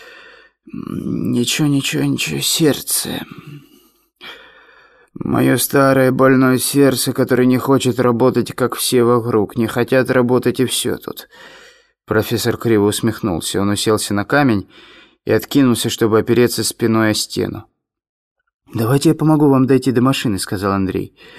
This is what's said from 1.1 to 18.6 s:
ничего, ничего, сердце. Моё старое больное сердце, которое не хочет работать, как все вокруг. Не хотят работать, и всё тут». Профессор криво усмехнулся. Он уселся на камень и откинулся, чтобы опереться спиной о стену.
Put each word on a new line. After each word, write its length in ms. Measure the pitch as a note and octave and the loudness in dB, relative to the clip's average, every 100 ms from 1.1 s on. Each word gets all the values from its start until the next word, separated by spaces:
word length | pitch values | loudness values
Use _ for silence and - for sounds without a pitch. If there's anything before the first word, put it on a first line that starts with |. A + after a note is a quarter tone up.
| - - B2 A#2+ - D3 | -4 -2 -2 -2 0 0
ничего, 360 | C#3 - D3+ | 0 -2 -2
ничего, 360 | C#3+ C3+ D3+ C#3 | -2 -2 -4 -4
сердце. 840 | C3+ - D#3 A#2+ - - - - - - - - - _ _ _ _ _ - - - - _ _ _ _ _ | -4 0 0 0 -4 -6 -4 -10 -12 -18 -20 -20 -20 _ _ _ _ _ -20 -20 -20 -20 _ _ _ _ _
Моё 440 | - - A#2+ C3 C3 | -12 -4 -2 0 0
старое 560 | - C#3+ C3+ C3+ C3 | 0 2 4 4 2
больное 440 | C3 C3 C3 C3 B2+ | 4 4 4 2 0
сердце, 540 | - C#3+ C#3 B2+ - | 0 2 2 2 -4
которое 340 | A#2+ B2 B2 B2+ | -2 0 2 2
не 120 | B2+ | 2
хочет 420 | B2+ C3+ B2+ A2+ | 2 2 2 0
работать, 540 | B2 A#2 C3 A#2+ A2 | 0 2 2 2 -2
как 220 | - A#2+ - | -2 -4 -2
все 280 | - B2 | 0 2
вокруг. 540 | A#2 B2 A#2 A2 G2 - | 4 2 2 0 0 -2
Не 100 | A2 | -4
хотят 420 | B2 A#2+ C3 B2+ | -2 0 0 2
работать, 520 | B2+ B2 B2+ B2 A#2+ | 0 2 2 0 0
и 40 | A#2+ | -2
всё 320 | - A#2 - | -2 -4 -6
тут». 300 | - - - - - - - _ _ _ - | -8 -14 -18 -20 -20 -20 -20 _ _ _ -4
Профессор 520 | G#2 G#2 A2+ A#2+ A2+ | -2 0 -2 -2 -2
криво 300 | A#2+ A2 G2+ | 0 2 2
усмехнулся. 720 | G2+ A#2 G#2+ G#2+ E2 - G2 | 0 -4 -4 -4 -4 -4 -4
Он 100 | G2+ | -2
уселся 440 | G2+ - G#2+ - | -2 0 -2 -2
на 120 | G2+ G2+ | -4 -2
камень 440 | C#3+ C#3 G#2 - - - - - _ - | 0 2 0 -4 -16 -20 -20 -20 _ -2
и 60 | |
откинулся, 580 | A2 - C#3+ C3 A2+ A#2 | -2 0 2 2 2 -2
чтобы 300 | - A#2 A2 | 0 2 2
опереться 440 | G#2+ A#2 A#2+ - | 2 2 2 0
спиной 480 | A2 - A#2 A2 G#2+ | -6 -2 0 2 2
о 20 | |
стену. 520 | G#2+ - - G2 G2+ - _ _ _ _ _ _ _ _ _ | 0 -4 -6 -6 -6 -14 _ _ _ _ _ _ _ _ _